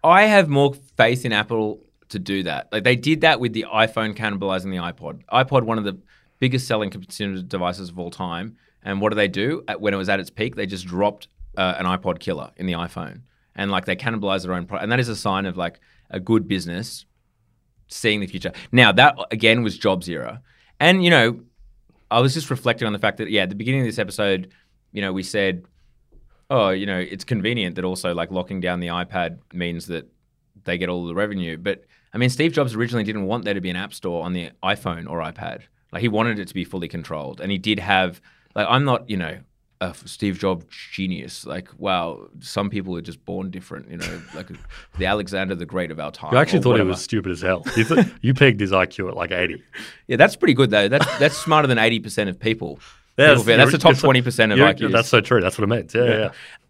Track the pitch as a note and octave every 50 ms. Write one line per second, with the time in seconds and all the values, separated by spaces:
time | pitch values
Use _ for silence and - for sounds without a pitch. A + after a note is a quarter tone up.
0 | - D#3+ F3 F#3+ G#3+ G#3+ G#3 G3+ F#3 D3+ C#3+ C#3 C#3+ C#3 C#3 - - _ _ -
1 | A#2+ A2+ B2 B2 - B2 A2 G#2 G#2+ - A#2 A2+ A2 G#2+ - - _ _ _ _
2 | _ _ - G#2 F#2 G2 G2 G2 F#2 E2+ D2+ C2 - _ - A2 F#2+ B2 B2+ B2
3 | B2 D3 D#3+ D#3 D#3+ D#3+ D3+ A2+ B2 A2+ A2 A#2+ F#2 - G2+ G#2+ A2+ A2+ - A2+
4 | A2 G#2+ G2+ G#2 A2 G#2+ G2+ F#2+ G2 G2 F#2+ F#2 F2+ G2 F#2+ F2+ E2+ F2 E2 _
5 | D#2+ D#2+ D2+ - _ _ - A#2+ C3 B2+ C#3+ C3 A#2 A2 A2+ A2 G#2 G2+ F#2 F#2
6 | _ _ _ _ _ _ _ _ - B2+ B2 B2+ B2+ - A#2+ G#2+ G#2+ G2 - G2+
7 | F#2 _ - - G#2 G2+ F#2+ F#2+ F#2 F2+ - F#2+ F2+ F2+ F2+ F#2+ F#2+ F2 E2+ F2+
8 | F2 F2 F2 - F#2+ F2 E2+ E2+ F#2+ A2+ A2+ _ _ _ _ _ _ G2+ G2 G2
9 | G2+ G#2+ G#2 G#2 G#2 G2 F2+ G2 G2+ C3 D#3 - - - G#2+ E2 G2+ G#2 G2 G2
10 | F#2+ F#2 G2 F#2+ F#2 - _ - A2 C3 - G#2+ G#2 F#2 G2 F#2 F2+ F2+ F2 F#2
11 | G2+ G#2 G#2 - - _ _ _ - - - - F#2+ F#2 F2+ - F#2 F2+ F#2 F#2
12 | - G2 E2+ E2 - - F2+ D2 C2+ - _ - F2+ F#2 F2 E2 E2+ F2 - -
13 | F2 B1+ - - - _ _ _ _ _ _ - G2 G2+ G2 F#2 F2+ - F#2 F2+
14 | - A#2+ A2+ A2 G2 G2 F#2+ F#2+ F2 F2+ F#2 F2+ F2 E2+ G2+ F#2 - G#2 A#2 B2+
15 | B2 A#2+ A2 - - G#2+ F#2+ F#2+ G2 F#2+ F2 F#2 F2 E2+ - _ _ _ _ _
16 | _ _ - F#2 F#2 F#2+ A2+ G#2+ F#2+ - G#2 F#2 D#2+ F2 E2+ F2+ A#2+ - - -
17 | - _ _ _ _ _ _ _ _ _ _ _ _ _ _ _ _ _ - -
18 | - A#2 G#2+ G#2+ G2 F#2 - F2+ - F#2 - - - - - B2 B2 A2 G2 G2+
19 | C3 D3 - - G2 - A2 A2 G#2+ A2+ A2+ A#2+ A#2 G#2+ F#2 - - G#2+ F#2+ F#2
20 | F2+ F2+ E2 D2+ A#1+ A#1 A2 A#2+ _ _ _ _ _ _ _ _ C#3+ E3 F#3 F#3+
21 | F3+ F3 E3+ C#3+ A#2 A#2 A#2 A2+ - _ _ _ - - _ _ _ _ _ _
22 | _ _ A2 A#2 B2+ C3+ C3 D#3+ D#3 - C#3 A2+ - B2 A2+ - A#2 A2 G#2 G2+
23 | - G#2+ G2 - A2 E2 G#2 G2+ F#2+ F2+ G2 G2+ A2 A#2+ C3 C#3 C3 A2+ G#2 -
24 | G#2+ F#2+ G2+ - G#2 G2+ F#2+ F#2 F2+ - _ _ _ _ _ _ _ _ _ G#2
25 | G2+ G2 F#2 F#2+ F#2+ - - G#2+ G2 F#2+ F#2+ F2 F2+ _ _ _ _ _ _ _
26 | _ _ _ - _ _ _ _ _ _ C3+ B2 G#2+ F#2+ F#2+ F#2+ G2 G2+ G2 F2+
27 | F2+ D2 E2+ G2 - - B2+ G#2+ F#2 A2 B2 A#2+ G2+ F2+ E2 F#2 F2+ F#2 F#2 F#2
28 | - F2+ F2 E2+ E2+ E2+ F#2+ F#2 F2 - G2 F#2+ F2+ F2+ F2+ F2 F2 F2 E2+ F2
29 | F2 - - F#2 F2 E2+ E2+ - _ _ - F2+ F2 F2 E2+ E2+ E2+ - F2 D#2+
30 | - _ _ _ _ _ _ _ _ _ _ G2+ _ - F2 F2 F2+ F2 F2+ F2
31 | F2 F2 E2+ F2+ G#2 G#2+ G#2 F#2+ F2+ E2 D#2+ D#2+ F2+ G2+ F#2+ - _ _ _ _
32 | _ _ - A2+ B2 B2+ B2+ B2 D3+ E3 - D#3 C#3+ B2 A2 G#2+ A#2+ A#2 A#2+ A#2
33 | G#2+ G2+ G#2+ G#2+ G2 F#2+ A2 A#2+ G2 G#2 G2+ G2 F2+ F#2 F2 F2+ G2 G#2 - -
34 | - F#2+ F2 E2+ D#2+ F2 F2+ F2+ E2+ D2 _ _ - F#2+ G2+ - - F#2+ E2+ E2
35 | E2+ D2+ D#2+ E2+ D#2+ D#2+ E2 - - - - - - _ _ _ _ _ - F2
36 | A2+ A#2+ G#2 G#2+ A2+ A#2 A2+ G#2 F#2+ F2 - F#2+ F2 - - F#2+ E2+ D#2+ - F2+
37 | D#2+ - E2 D2+ C#2+ C2+ D2 - D#2 F#2+ G2+ F#2 F#2+ A2 G#2+ G2+ F#2 G2+ G2+ F#2+
38 | F#2 F2+ E2+ - _ _ _ _ _ _ _ G#2+ G#2 F2+ A#2 C3 C#3+ C#3 B2 -
39 | - - G#2+ F#2+ E2+ D#2+ D#2 - - _ _ _ _ _ _ _ F#2 F2+ E2 -
40 | - - - - - G2+ F#2 F2+ - F#2+ F#2 E2+ E2+ _ - - - - - -
41 | F#2+ F#2 F2+ E2 B1+ - - - - - C#2 F#2 - - - - E2 G2 F#2 F2+
42 | E2+ E2+ - G1+ G1+ G1+ _ - - - - G2+ G2+ G2+ F#2 G2+ F#2 F#2 F2+ E2+
43 | E2+ E2+ F2 - _ - F#2+ F#2+ F#2+ F#2+ F2+ F#2 F2+ - - - - - D2+ E2+
44 | E2 F2 E2+ F2 E2 - - D#2 F2+ F2+ F2+ - - - - - - _ _ -
45 | F2+ F#2 G2+ G#2+ G2 F#2 G2+ F#2+ F#2+ F#2 G2 E2+ F2 D#2+ - F#2 F2 D#2+ D#2+ D#2
46 | D2+ D2 - - - D#2 E2 B2+ D3+ - - E3+ B2+ B2+ A#2 A2 G2 F#2 F#2 F2+
47 | - - - G#2+ F2 F#2+ F2 E2 F#2 F#2 F#2 F2+ - - - A2+ A2 A2 D#3+ F3
48 | F3+ F3+ - - - A#2 C3 C3 C#3+ C3+ A2 G2+ G#2 F#2 G2 F#2+ F#2 F2+ - -
49 | F#2+ F#2 - - E2+ E2+ F#2 F2 F2+ - - - - _ - - - - - -
50 | _ - B2 A#2 D3 G#3 - - - D#3+ C#3 A#2 C#3 A2+ G#2 G#2 G2+ G2+ B2 C#3+
51 | C#3+ - - - C#3 D3+ - - - E3 D#3 D#3 D3 C3+ B2+ A#2 A2 A2+ A#2 A2+
52 | - A2 F#2+ - G#2 G2 F2+ - - A2+ A2+ A2 F2+ F2 C#2+ - - - - _
53 | _ _ _ - C#3 D3+ C#3+ A#2+ A2 A#2 A#2 A2+ C#3 C#3+ D3 D3 C#3 E3+ C#3+ C3
54 | - C3+ C3 B2+ B2 B2 A#2+ - A2+ G#2+ G#2 B2+ C#3+ - G2 - A2+ G#2 F#2 A#2
55 | A2+ - - A#2+ G#2 - B2+ A#2 F2+ F#2 - - A2 G2+ A#2 A#2 E2 - - A2
56 | B2 A#2+ A2 G#2+ A2 G2 - - - - - - _ _